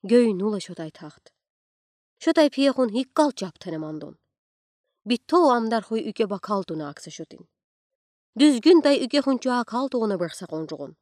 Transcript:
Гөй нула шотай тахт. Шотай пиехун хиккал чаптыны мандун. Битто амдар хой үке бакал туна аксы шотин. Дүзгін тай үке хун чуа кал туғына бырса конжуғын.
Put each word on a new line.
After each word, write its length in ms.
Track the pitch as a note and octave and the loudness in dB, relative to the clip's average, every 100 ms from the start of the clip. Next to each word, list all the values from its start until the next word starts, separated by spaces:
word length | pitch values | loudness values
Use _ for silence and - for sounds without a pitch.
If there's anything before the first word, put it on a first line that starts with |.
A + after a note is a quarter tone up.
| F#3+ | 4
Гөй 240 | A#3+ A#3 | 4 4
нула 280 | F#3 G#3 G#3 | 0 -2 -4
шотай 300 | - F3 D#3+ | -10 -12 -14
тахт. 440 | - D3+ _ _ _ _ _ _ _ _ _ _ _ | -14 -20 _ _ _ _ _ _ _ _ _ _ _
Шотай 320 | - E4 D4 | 0 4 2
пиехун 400 | - C#4 C4 A3 | 4 0 2 -2
хиккал 440 | G#3+ C4 - D4 | -2 -4 0 0
чаптыны 460 | - F#3 _ F#3 D#3+ | -2 -12 _ -10 -8
мандун. 360 | D#3 D#3 D3 - _ _ _ _ _ _ _ _ | -8 -10 -14 -18 _ _ _ _ _ _ _ _
Битто 460 | G3+ A#3+ - E4+ D#4 | -6 -6 0 4 4
амдар 320 | A#3+ A3+ A3+ | 4 0 -4
хой 160 | G#3+ A3+ A3 | -2 -6 -6
үке 180 | G#3 G#3 | -4 -4
бакал 380 | G3 - G3+ | -4 -4 -4
туна 240 | F#3 D#3+ D3 | -4 -8 -10
аксы 220 | D3 - | -14 -20
шотин. 340 | - E3 - - _ _ _ _ _ _ _ _ A3 | -16 -18 -18 -20 _ _ _ _ _ _ _ _ 4
Дүзгін 400 | D4 B3 D4+ F4 | 4 6 6 6
тай 240 | C#4+ C#4+ | 6 2
үке 160 | B3 C#4+ | 2 0
хун 180 | C4+ B3+ | 0 -2
чуа 220 | B3+ B3 A3+ | -2 -4 -4
кал 220 | A#3 C4+ | -4 -4
туғына 240 | B3+ A3 F#3 | -2 -2 -2
бырса 320 | E3+ - F#3 | -4 -8 -10
конжуғын. 460 | D#3+ D#3+ D#3+ C#3 - | -8 -8 -10 -12 -16